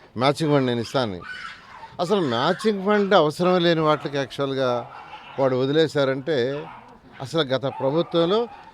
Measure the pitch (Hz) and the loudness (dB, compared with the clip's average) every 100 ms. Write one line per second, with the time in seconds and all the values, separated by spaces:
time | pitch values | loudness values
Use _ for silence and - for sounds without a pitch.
0 | - 104 135 143 156 143 127 120 110 135 | -14 0 0 2 2 2 2 -2 -2 -2
1 | 117 87 - - - - - - - - | -2 -4 -10 -14 -14 -16 -20 -20 -16 -6
2 | 170 202 147 117 151 185 220 202 190 208 | -2 0 0 0 0 0 0 0 2 2
3 | 196 190 151 151 180 185 170 160 156 147 | 4 4 4 2 2 4 4 2 2 2
4 | 151 143 131 - 139 135 127 120 117 - | -2 -4 -4 -4 -4 0 0 0 -4 -14
5 | - - - - 135 127 135 156 160 147 | -18 -18 -12 -2 0 2 2 2 2 2
6 | 131 135 135 143 127 143 - - - - | 0 0 -2 0 0 -4 -10 -16 -20 -20
7 | - - 123 160 135 131 135 - 135 160 | -20 -14 -6 -2 0 -2 -2 -2 0 0
8 | 165 170 165 214 240 - - | 0 0 2 0 -2 -8 -20